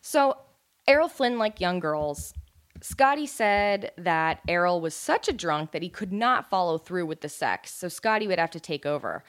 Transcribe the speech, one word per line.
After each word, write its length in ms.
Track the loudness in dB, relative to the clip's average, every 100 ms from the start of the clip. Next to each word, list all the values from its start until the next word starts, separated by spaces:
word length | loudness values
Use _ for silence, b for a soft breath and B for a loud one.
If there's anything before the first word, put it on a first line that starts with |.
So 360 | 0 2 2 0 -10 _ _ _ 4
Errol 220 | 4 4
Flynn 280 | 0 -2 0
liked 220 | -2 0
young 200 | -2 0
girls. 540 | -2 -2 -2 -6 -10 -14 -16 _ _ -18
Scotty 440 | -14 2 2 2 -4
said 640 | 0 2 4 4 0 -4 -4
that 420 | 0 2 2 -2 0
Errol 320 | 2 2 2
was 160 | -2 -6
such 320 | -2 0 0
a 60 |
drunk 380 | -4 -2 -2 -2
that 100 | -6
he 80 | -8
could 240 | -8 -6
not 360 | -2 0 0 0
follow 280 | 0 2 0
through 300 | -2 -4 -4
with 120 | -6
the 80 | -10
sex, 460 | -4 -2 -2 -6
so 160 | -10 -10
Scotty 360 | -4 0 0 0
would 140 | 0
have 120 | 0
to 80 | -2
take 240 | -8 -4 -2
over. 360 | -2 -4 -8